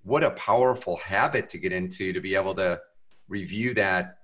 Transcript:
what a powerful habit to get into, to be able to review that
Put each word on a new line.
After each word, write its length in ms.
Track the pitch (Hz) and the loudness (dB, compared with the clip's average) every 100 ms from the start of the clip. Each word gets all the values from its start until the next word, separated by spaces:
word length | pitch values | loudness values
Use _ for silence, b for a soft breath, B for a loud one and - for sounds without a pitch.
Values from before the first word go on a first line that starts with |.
what 220 | 92 143 | 0 2
a 80 | 151 | 2
powerful 640 | - - 117 127 123 - 85 | 0 2 4 6 2 -2 -6
habit 500 | - 98 139 127 - | -2 0 2 0 -4
to 80 | 87 | -4
get 140 | 92 | -4
into, 400 | 92 92 - 95 | -2 -4 -4 -4
to 80 | 90 | -4
be 140 | 95 95 | -2 0
able 180 | 95 92 | 0 0
to 240 | 90 87 - - - - - | 0 -2 -8 -20 -20 -20 -10
review 460 | 101 90 101 123 | -8 -6 -4 -2
that 440 | 113 98 92 92 - | 0 2 0 -2 -10